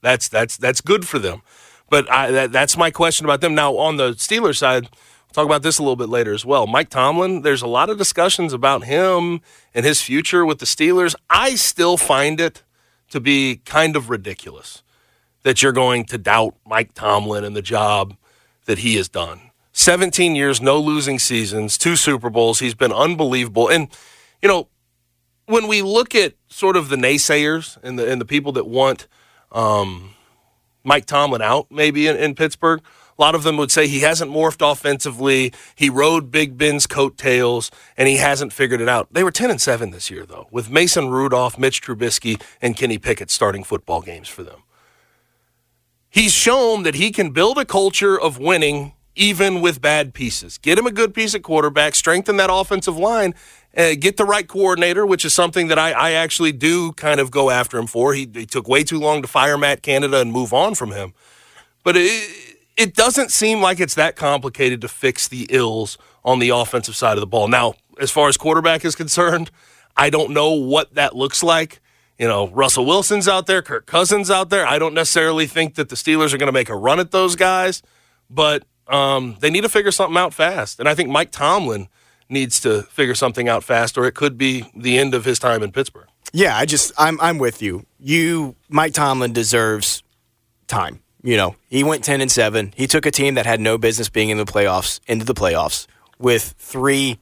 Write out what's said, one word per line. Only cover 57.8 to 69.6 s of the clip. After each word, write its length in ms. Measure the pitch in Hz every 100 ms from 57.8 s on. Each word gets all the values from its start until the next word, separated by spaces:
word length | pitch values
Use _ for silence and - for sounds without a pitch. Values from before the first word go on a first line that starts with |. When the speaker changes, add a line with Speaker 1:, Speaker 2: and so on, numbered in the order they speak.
| 117
Speaker 1:
for. 260 | 117 127
He, 160 | 139 131
he 120 | 107 107
took 220 | 135 110
way 160 | 131
too 140 | 151 160
long 240 | 151 151
to 60 | 127
fire 280 | 143 139 147
Matt 260 | 143 139
Canada 380 | - 135 139 135
and 120 | 120
move 200 | 117 123
on 220 | 120 190
from 180 | 214 113
him. 220 | 101 95 - _ _ _ - _ _
But 140 | - 175
it, 340 | 180 220 208 - - - _ -
it 180 | 226
doesn't 360 | - 226 254 254
seem 300 | - 214 220
like 180 | 190 185
it's 140 | 165
that 220 | - 156 -
complicated 640 | 151 143 131 - 131 123
to 60 | 113
fix 400 | - 131 127 -
the 180 | 127 117
ills 460 | 131 117 110 107 - _ _
on 140 | - 127
the 120 | 123
offensive 460 | 120 117 123 113 110
side 180 | 123
of 60 | 104
the 60 | 101
ball. 220 | 113 104
Now, 260 | 123 120 - _ -
as 120 | 139
far 180 | - 147
as 80 | 135
quarterback 480 | 156 160 160 160
is 100 | 165
concerned, 560 | 151 160 - 175 170 143 _